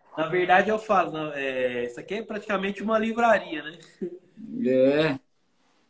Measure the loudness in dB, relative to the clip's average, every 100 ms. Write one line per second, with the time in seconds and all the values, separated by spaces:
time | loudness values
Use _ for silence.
0 | _ -6 -2 0 4 4 4 0 0 2
1 | 0 -4 -6 -6 -4 -2 -2 -2 -6 -8
2 | -8 -8 -8 -10 -4 -4 -4 -4 0 0
3 | 0 2 4 4 0 -8 -8 -14 -20 -10
4 | -10 -10 _ -20 -12 -4 2 4 6 4
5 | 2 -2 _ _ _ _ _ _ _